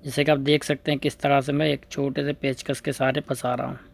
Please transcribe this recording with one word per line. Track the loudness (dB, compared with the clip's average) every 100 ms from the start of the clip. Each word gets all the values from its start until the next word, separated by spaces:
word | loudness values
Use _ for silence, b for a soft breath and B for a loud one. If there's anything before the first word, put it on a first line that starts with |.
जैसे | -4 0
कि | 2
आप | 4
देख | 4 2
सकते | 2 -2 0
हैं | 0
किस | -2 -2
तरह | 2 2
से | 2
मैं | 0 0
एक | 0 -4
छोटे | -4 -2 -2
से | -4
पेचकस | -2 -4 -4 -6 -6
के | -4
सहारे | 0 0 0
फंसा | -2 -4 -2
रहा | -4 -4
हूँ। | -8 -16